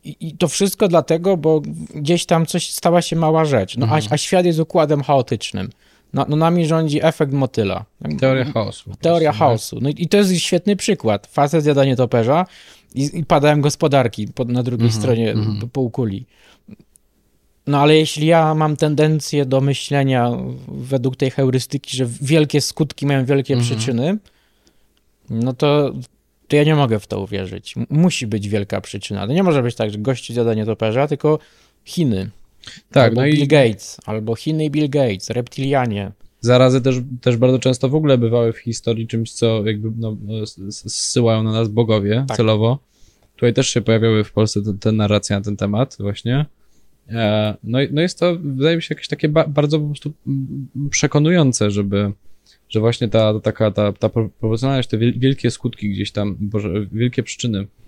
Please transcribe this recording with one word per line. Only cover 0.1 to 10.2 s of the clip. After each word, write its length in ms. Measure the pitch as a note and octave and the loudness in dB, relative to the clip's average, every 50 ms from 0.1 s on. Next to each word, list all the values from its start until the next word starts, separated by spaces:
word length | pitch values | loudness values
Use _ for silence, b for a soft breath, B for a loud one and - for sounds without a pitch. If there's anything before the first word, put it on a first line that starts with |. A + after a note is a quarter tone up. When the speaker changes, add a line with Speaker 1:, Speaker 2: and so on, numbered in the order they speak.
| - - | -14 -12
Speaker 1:
i 120 | - D#3+ D3 | -12 -10 -4
to 120 | - F3+ D3 | -2 -2 -2
wszystko 400 | - - G3+ F#3+ - - A3 F3+ | 0 0 -2 -2 0 0 2 4
dlatego, 480 | E3+ E3 - - D#3+ E3+ F3 G3 F#3+ | 4 4 2 2 0 0 2 0 0
bo 240 | E3 D3 D#3+ D#3+ D#3 D3 D3 D#3 E3+ - - - | 2 2 2 2 2 0 -4 -10 -12 -12 -12 -10
gdzieś 320 | D3+ C#3+ D3+ F3 E3+ - | -6 -2 0 0 0 0
tam 200 | - E3+ E3 E3 | 0 0 0 0
coś 240 | - - F3 - - | 0 -2 -4 -6 -6
stała 300 | - - - F3 E3+ F3 | -6 -2 0 2 2 2
się 140 | E3 - D#3+ | 2 0 -2
mała 280 | E3 D#3+ D#3 D#3+ D#3+ D#3+ | 0 2 2 2 2 2
rzecz, 320 | D3 C3+ G#2+ F#2+ - - | 2 2 0 0 -2 -2
no, 80 | A#2 A#2 | -2 0
Speaker 2:
Mhm. 160 | A2+ D3+ D3+ G#2+ G#2 | 2 2 0 0 0
Speaker 1:
a, 40 | D3+ | -2
a 20 | |
świat 300 | D3 - - F#3+ F3+ F3 | -2 0 0 2 2 2
jest 120 | F3 E3 D#3 | 2 2 0
układem 440 | D#3+ - - E3+ D#3 D3 D3+ C#3+ | 0 0 2 2 2 2 2 0
chaotycznym. 680 | C3+ - C#3+ C3+ A#2+ - A#2 G2+ - - - G2 F#2+ A#2+ - b b b b b b b | 2 2 2 2 2 0 -4 -6 -6 -6 -6 -6 -8 -8 -10 b b b b b b b
No, 140 | - C#3 - - | -4 -4 -2 0
no 80 | D3+ | 0
nami 300 | D#3 D#3+ E3 F3 F3 E3 | 2 2 2 2 2 2
rządzi 380 | D3+ E3 D#3+ D#3+ D3+ D3 D3 - | 2 2 0 0 0 0 2 2
efekt 260 | E3 - - D#3 C#3 | 2 2 0 -2 0
motyla. 520 | C3+ C#3 C3+ A#2+ - A#2 G#2 F#2+ F#2 F#2 G#2+ - _ - - - - G2+ | 0 0 -2 -2 0 -2 -2 -2 -2 -6 -8 -12 _ -12 -8 -8 -4 0
Speaker 2:
Teoria 240 | C3+ C3 C3 C3 B2 | 0 2 2 0 -2
chaosu. 460 | D3 C#3 A#2 G#2 G#2 - - - G2 G2 - | -2 -2 -4 -4 -4 -8 -12 -16 -18 -10 -4
Speaker 1:
Teoria 320 | - E3 E3+ E3+ D#3+ D3 | 0 2 2 4 2 2
Speaker 2:
Po 60 | G#2+ G#2+ | 2 2
prostu, 380 | D#3+ B2 A#2 G#2 - - - | 2 2 2 0 -2 -8 -8
Speaker 1:
chaosu. 20 | A2+ | -4
No 60 | A#2+ C#3+ | -4 -4
i, 60 | D3 - | -2 -2
i 60 | F3 D#3 | -2 2
to 80 | G#3 | 4
jest 200 | G3+ | 4